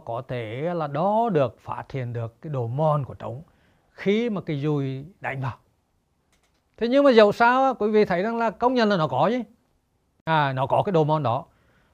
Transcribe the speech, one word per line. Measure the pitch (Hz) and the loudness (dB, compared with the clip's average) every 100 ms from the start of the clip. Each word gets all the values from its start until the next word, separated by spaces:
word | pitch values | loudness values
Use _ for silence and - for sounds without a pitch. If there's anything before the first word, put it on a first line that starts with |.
| - | -6
có | 117 131 | -10 -8
thể | 123 107 120 165 175 | -8 -8 -6 -6 -4
là | 151 | -4
đo | 143 190 214 233 | -2 0 0 0
được, | 160 123 - | 0 0 -4
phát | - 117 - | -12 -12 -10
hiện | 135 120 | -8 -8
được | 117 113 - | -8 -10 -12
cái | 160 | -8
độ | 139 117 | -6 -4
mòn | 131 156 147 131 | -2 0 0 -4
của | |
trống | 98 107 120 - _ _ _ _ | -10 -12 -12 -16 _ _ _ _
khi | - 185 214 240 | -8 -2 0 -2
mà | 196 | -4
cái | 156 147 | -6 -4
dùi | 151 147 135 131 147 - | -2 -2 -4 -8 -12 -14
đánh | 123 135 | -10 -8
vào. | 131 - _ _ _ _ _ _ _ _ _ _ _ - | -8 -10 _ _ _ _ _ _ _ _ _ _ _ -6
Thế | 233 | 0
nhưng | 269 | 4
mà | 285 | 6
dẫu | 220 208 | 8 6
sao | 202 233 254 | 6 2 4
á, | 269 247 | 2 0
quý | 208 | 2
vị | 214 208 | 4 4
thấy | 175 | 2
rằng | 208 233 | -2 -2
là | 226 | -4
công | - 247 | -2 0
nhận | 254 214 | 2 2
là | 196 | 2
nó | 151 | 0
có | 127 170 | 0 0
chứ. | 247 220 _ _ _ _ _ _ _ | 0 -6 _ _ _ _ _ _ _
À, | - 160 139 | -2 0 0
nó | 131 131 | 0 0
có | 160 | 0
cái | 165 | 2
độ | 165 | 2
mòn | 147 156 | 2 0
đó. | 127 123 - _ _ _ _ | 0 -2 -6 _ _ _ _